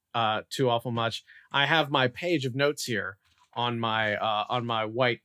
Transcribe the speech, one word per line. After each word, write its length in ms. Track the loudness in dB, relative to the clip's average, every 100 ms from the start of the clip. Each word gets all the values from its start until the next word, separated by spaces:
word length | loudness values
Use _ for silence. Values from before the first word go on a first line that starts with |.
| _
uh, 280 | 0 0 0 -4
too 180 | 0 2
awful 220 | 2 0
much. 340 | -2 -2 -4 _ -20 -4
I 140 | 0 4
have 240 | 4 4
my 180 | 2 2
page 360 | 0 -2 0
of 100 | -2
notes 300 | 0 0 0
here 340 | -4 -4 -4 -12 _ _ _
on 240 | -4 -2 -2
my, 380 | 0 0 0 0
uh, 280 | 0 -2 -2
on 180 | -2 -2
my 180 | -2
white 360 | -2 0 0 0